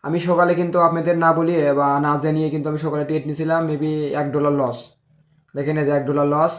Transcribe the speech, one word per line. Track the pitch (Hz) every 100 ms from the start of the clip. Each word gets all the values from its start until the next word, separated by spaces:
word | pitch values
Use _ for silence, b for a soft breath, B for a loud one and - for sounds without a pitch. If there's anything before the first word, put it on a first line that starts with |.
| 143
আমি | 170 175
সকালে | 175 175 170
কিন্তু | 175 175 165
আপনাদের | 165 160 170
না | 165 160
বলি | 165 170 147 139
বা | 143 143 147
না | 147
জানিয়ে | 151 156 156
কিন্তু | 151 147
আমি | 151 156
সকালে | 147 147
ট্রেড | 156 139
নিয়েছিলাম, | 147 160 165 160
maybe | 147 156 151 147 143
এক | 143 147
ডলার | 147 143
লস। | 127 117 - _ _ _ _ _ _ 143
দেখেন | 143 156
এই | 143
যে | 143
এক | 127
ডলার | 143 143
লস। | 147 165